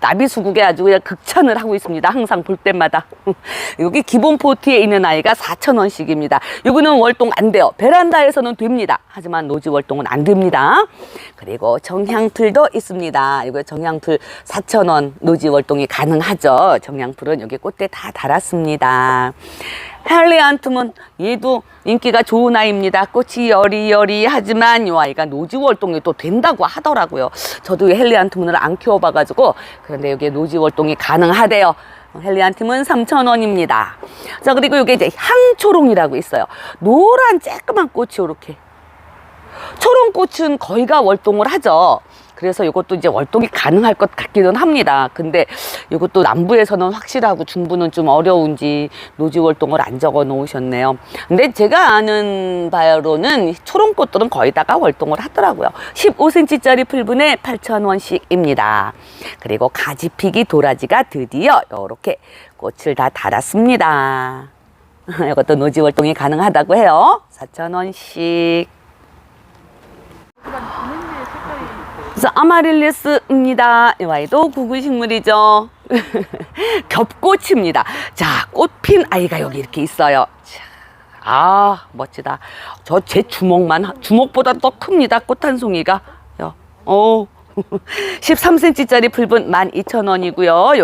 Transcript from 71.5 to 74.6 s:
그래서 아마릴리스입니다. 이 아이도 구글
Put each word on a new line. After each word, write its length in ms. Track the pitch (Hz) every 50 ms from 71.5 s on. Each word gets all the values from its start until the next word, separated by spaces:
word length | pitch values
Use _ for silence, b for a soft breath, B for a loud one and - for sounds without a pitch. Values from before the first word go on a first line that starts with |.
| 302 - 160 - - - - - - - - - -
그래서 120 | - - - -
아마릴리스입니다. 1600 | - 302 330 349 339 311 320 311 311 302 302 277 - - 285 294 - - - 269 269 254 262 254 233 240 240 233 233 233 240 - -
이 40 | 190
아이도 440 | 165 156 147 147 - - 294 320 311
구글 320 | 269 269